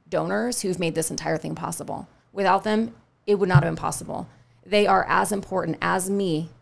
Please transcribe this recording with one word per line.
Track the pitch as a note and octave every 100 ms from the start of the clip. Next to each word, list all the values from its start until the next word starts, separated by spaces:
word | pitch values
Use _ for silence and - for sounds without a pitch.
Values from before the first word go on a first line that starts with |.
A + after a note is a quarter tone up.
| _
donors | E3+ E3 G3+ A#3+ A#3+
who've | F3 E3+
made | E3
this | D#3+ D#3+
entire | - D#3+ D#3+
thing | D3+ D#3
possible. | D#3+ E3+ - - - _ _
Without | - F#3+ F#3+
them, | G#3+ G#3+ A3+ - _ _ -
it | G3+
would | F#3+
not | F3+
have | E3+
been | D#3+
possible. | D#3+ - D#3+ D#3 F3+ - _ _
They | F3+ G#3 G3
are | F#3+ -
as | F#3+ G3
important | G3+ - F#3 E3+ -
as | F3 F#3 F#3
me | G3+ F#3+ D#3 E3 -